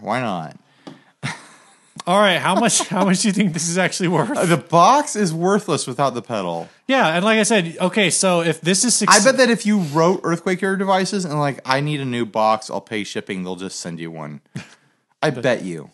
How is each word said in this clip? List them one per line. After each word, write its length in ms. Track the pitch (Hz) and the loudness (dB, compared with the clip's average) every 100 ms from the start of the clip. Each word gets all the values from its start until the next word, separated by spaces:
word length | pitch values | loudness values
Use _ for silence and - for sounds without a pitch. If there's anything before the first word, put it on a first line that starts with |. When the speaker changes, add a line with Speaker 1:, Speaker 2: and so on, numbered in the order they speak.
Speaker 1:
Why 200 | 101 120 | -6 -4
not? 360 | 120 90 76 - _ _ - - _ _ | -2 -6 -8 -14 _ _ -20 -20 _ _
<laughs> 100 | - - - - _ _ _ - - | -12 -12 -16 -20 _ _ _ -10 0
Speaker 2:
All 120 | 190 | 4
right, 200 | 208 165 | 4 4
how 160 | 139 | 2
much, 340 | 214 226 - - | 2 2 0 -2
how 160 | - | 0
much 160 | 196 185 | 2 2
do 60 | 226 | 2
you 40 | |
think 180 | 190 202 | 0 0
this 160 | 160 170 | -2 -4
is 80 | 175 | 0
actually 320 | 180 - 175 | -2 0 0
worth? 220 | 180 127 | 0 0
Speaker 1:
Uh, 120 | 285 180 | 0 2
the 100 | 165 | 0
box 580 | - 170 185 277 294 214 | 2 4 6 4 0 -2
is 180 | 196 | -2
worthless 520 | 160 175 202 185 143 - | 0 0 0 0 -4 -4
without 280 | 123 139 | -2 -2
the 80 | 117 | -2
pedal. 460 | - 113 90 85 85 _ - | -6 -6 -4 -6 -8 _ -2
Speaker 2:
Yeah, 220 | 269 180 | 2 2
and 140 | 170 | 2
like 140 | 202 220 | 2 2
I 40 | |
said, 340 | 202 220 165 160 | 2 2 0 -2
okay, 280 | 185 220 185 | -2 2 0
so 320 | - 190 175 | 2 2 2
if 200 | 165 160 | 0 -2
this 220 | 160 190 | 0 0
is 180 | 247 - | 2 0
Speaker 1:
I 160 | 202 202 | 4 6
Speaker 2:
succe- 60 | |
Speaker 1:
bet 120 | 220 254 | 6 4
that 120 | 247 | 4
if 160 | 233 208 | 2 2
you 140 | 208 | 0
wrote 400 | 160 143 165 202 | 2 2 2 2
Earthquake 380 | 160 170 - 185 | -2 -2 -2 -2
Air 140 | 196 190 | -2 -2
Devices 480 | 196 190 190 202 175 | 0 0 0 -2 -4
and, 120 | 151 | -2
like, 220 | 143 127 - | -2 -2 -2
"I 140 | 135 | 0
need 200 | 147 147 | 0 -4
a 60 | 135 | -4
new 180 | 120 | -4
box, 460 | 110 110 110 110 - | -4 0 0 0 -2
I'll 100 | 98 | -8
pay 240 | - 110 | -6 -8
shipping," 380 | 98 110 - 95 | -6 -8 -8 -8
they'll 120 | 90 92 | -8 -8
just 240 | 92 - | -10 -10
send 200 | 90 85 | -12 -10
you 100 | 82 | -10
one. 300 | 80 76 73 _ | -10 -12 -14 _
Speaker 2:
<laughs> 760 | - - - _ _ _ - | -16 -16 -20 _ _ _ -4
Speaker 1:
I 80 | 156 | -2
Speaker 2:
That's 120 | 123 | 0
Speaker 1:
bet 200 | 127 113 | -2 -2
you. 260 | 95 82 71 | -4 -10 -14